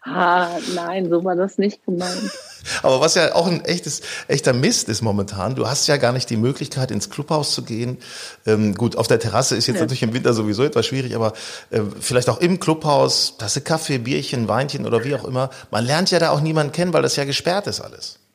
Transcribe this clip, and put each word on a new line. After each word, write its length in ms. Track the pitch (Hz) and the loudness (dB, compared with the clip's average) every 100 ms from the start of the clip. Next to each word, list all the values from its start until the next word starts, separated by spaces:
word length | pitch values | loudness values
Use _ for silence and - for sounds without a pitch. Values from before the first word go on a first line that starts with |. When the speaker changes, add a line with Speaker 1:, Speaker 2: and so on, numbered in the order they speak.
Speaker 1:
Ah, 540 | - 180 175 180 175 175 - 180 | -6 0 4 4 2 -4 -6 -6
nein, 340 | 170 190 180 | -4 -4 0
so 140 | 170 | 0
war 120 | 185 175 | 2 0
das 220 | 190 - | -2 0
nicht 280 | 202 202 - | -2 -2 -6
gemeint. 460 | 180 180 180 208 - - - - - | -4 -4 -4 -6 -8 -16 -16 -8 -2
Speaker 2:
Aber 160 | 143 131 | 2 4
was 160 | 156 180 | 4 4
ja 200 | 156 - | 4 4
auch 120 | 175 | 2
ein 160 | 165 - | 0 0
echtes, 360 | 175 160 - - - - | -2 -2 -8 -8 -12 -2
echter 260 | 139 147 | 0 2
Mist 360 | 123 151 - - | 4 2 2 0
ist 120 | 107 | -2
momentan, 540 | 110 101 98 101 92 127 | 0 0 -2 -2 -4 -2
du 120 | 113 | -2
hast 200 | 139 - | 0 2
ja 100 | 143 | 2
gar 160 | 120 | 2
nicht 160 | 127 - | 0 -2
die 80 | 113 | 0
Möglichkeit, 520 | 113 143 139 - 127 | 0 0 -6 -4 -2
ins 180 | 107 - | -4 -6
Clubhaus 440 | - 143 156 143 | -8 -2 -2 0
zu 100 | - | -4
gehen. 340 | 123 113 120 127 - - - - - | -4 -4 -4 -6 -12 -14 -14 -8 2
Ähm, 300 | 107 107 95 | 4 4 2
gut, 200 | 117 - | 0 0
auf 120 | 113 | 2
der 120 | 123 | 2
Terrasse 360 | 113 104 135 123 | 2 0 2 0
ist 120 | - | 0
jetzt 80 | 113 | 0
Speaker 1:
Ja. 40 | |
Speaker 2:
natürlich 200 | 143 127 | 0 0
im 100 | 113 | 0
Winter 200 | 117 123 | 2 2
sowieso 300 | 113 107 104 | 2 0 2
etwas 220 | 147 131 110 | 2 2 0
schwierig, 300 | 131 127 110 | -2 -4 0
aber, 180 | 110 - - - - | -2 -2 -14 -14 -4
äh, 120 | - 104 98 | -2 -2 -4
vielleicht 300 | - 123 117 | 0 2 2
auch 100 | 131 | 2
im 180 | 175 180 | 2 2
Clubhaus, 760 | - 160 156 139 135 131 - - | 2 0 4 4 4 2 0 -4
Tasse 240 | 107 - | -4 -4
Kaffee, 360 | - 160 160 135 | 0 -2 0 -2
Bierchen, 480 | 117 147 139 127 110 | 0 -2 -2 -2 0
Weinchen 380 | 110 139 139 110 | 0 0 -4 0
oder 180 | 113 | 0
wie 100 | 120 139 | 0 -4
auch 100 | - | -4
immer. 240 | 127 131 - - | -4 -4 -6 -6
Man 140 | - 120 | -2 0
lernt 260 | 147 185 | 2 2
ja 80 | 180 | 2
da 120 | 160 | 4
auch 100 | 147 | 2
niemanden 300 | 156 160 147 | 2 2 0
kennen, 200 | - 180 | 0 2
weil 80 | 156 | 2
das 120 | 135 - | 2 0
ja 100 | 139 | -2
gesperrt 420 | 139 - 185 202 | -2 0 0 -2
ist 140 | - | -6
alles. 380 | - - - - _ | -8 -14 -16 -16 _